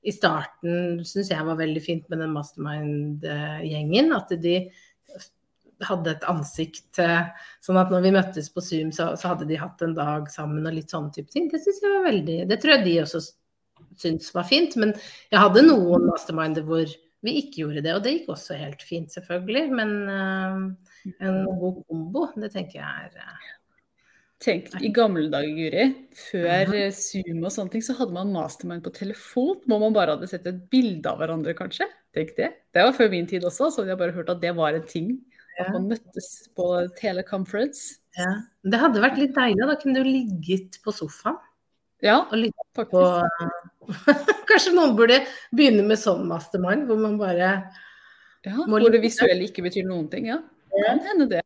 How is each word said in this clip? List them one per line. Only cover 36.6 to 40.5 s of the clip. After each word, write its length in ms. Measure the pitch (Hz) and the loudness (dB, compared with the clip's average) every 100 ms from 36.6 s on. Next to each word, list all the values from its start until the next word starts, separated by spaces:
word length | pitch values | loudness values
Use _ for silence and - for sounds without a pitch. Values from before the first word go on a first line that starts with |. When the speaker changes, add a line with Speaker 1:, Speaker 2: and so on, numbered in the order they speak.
| 180 175 180 175 | -2 0 -2 -4
Speaker 2:
teleconference. 1000 | 214 180 190 196 185 202 269 285 - - _ - | -4 -4 -6 -6 -4 -4 -4 -4 -8 -10 _ -6
Speaker 1:
Ja. 240 | 180 208 226 _ | -4 -4 -8 _
Det 140 | 190 226 | -2 4
hadde 220 | 302 214 | 4 4
vært 160 | 240 269 | 2 2
litt 160 | 277 | 0
deilig, 320 | 262 247 196 262 | 2 2 2 2
da 100 | 294 | 0
kunne 200 | 277 262 | 0 2
du 80 | |
ligget 760 | 262 269 233 185 160 | 2 0 -2 -6 -2